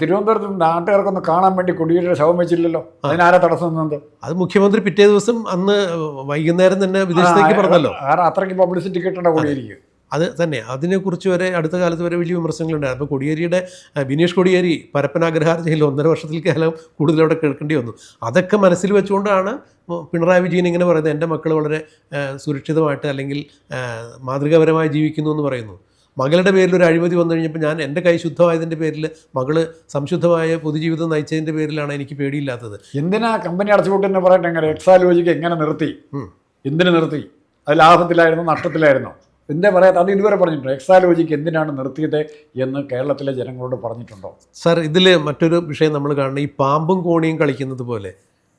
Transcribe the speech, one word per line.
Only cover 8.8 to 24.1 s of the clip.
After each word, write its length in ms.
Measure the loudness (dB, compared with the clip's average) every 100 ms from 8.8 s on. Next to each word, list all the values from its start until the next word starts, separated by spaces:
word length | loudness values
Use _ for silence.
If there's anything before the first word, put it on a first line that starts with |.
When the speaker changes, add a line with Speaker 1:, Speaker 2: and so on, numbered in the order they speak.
| -4 -4
Speaker 1:
കിട്ടേണ്ട 260 | -4 -2 0
കോടിയേരിക്ക്. 680 | 2 0 -4 -8 -18 _ _ _
Speaker 2:
അത് 280 | -4 -4 -2
തന്നെ, 160 | -4 -4
അതിനെക്കുറിച്ച് 680 | -8 -6 -2 -2 -2 -4 -2
വരെ 200 | -2 -2 -2
അടുത്ത 160 | -4
കാലത്ത് 300 | -2 -2 -2
വരെ 140 | -4 -4
വലിയ 180 | -2
വിമർശനങ്ങളുണ്ടായിരുന്നു. 680 | -2 -2 -4 -4 -4 -4 -4
അപ്പോൾ 100 | -6
കോടിയേരിയുടെ, 540 | -4 -4 -4 -2 -2 -4 -12 -10 -6
ആ, 60 |
ബിനീഷ് 320 | -4 0 0
കോടിയേരി 540 | 2 2 2 2 -2 -4
പരപ്പന 300 | -4 -2 0
അഗ്രഹാര 360 | 0 0 0 0
ജയിലിൽ 240 | -2 0
ഒന്നര 220 | 0 0 0
വർഷത്തിൽ 340 | 0 -4 -4 -2
കാലം 260 | 0 -2 -4 -10 -2
കൂടുതൽ 220 | 0 2
അവിടെ 140 | 2
കിടക്കേണ്ടി 400 | 2 -2 -4 -4
വന്നു. 200 | -4 -4 -10 -20 _
അതൊക്കെ 340 | -2 -2 0 2
മനസ്സിൽ 360 | 4 2 2
വെച്ചുകൊണ്ടാണ് 640 | 0 0 -2 0 0 -2 -6 -12 _ -12 -12 -6
പിണറായി 280 | -2 2 2
വിജയൻ 260 | 2 0 0
ഇങ്ങനെ 180 | 2
പറയുന്നത്, 280 | 2 2 0
"എൻ്റെ 140 | -2 -2
മക്കൾ 260 | -4 -2
വളരെ, 300 | -2 -2 -4 -8 _ _ -8
ആ, 200 | -8 -8
സുരക്ഷിതമായിട്ട് 720 | -8 -6 -2 0 0 -2 -4
അല്ലെങ്കിൽ, 380 | -6 -6 -8 -10 _ _
ആ, 40 | -10 -8 -10 -14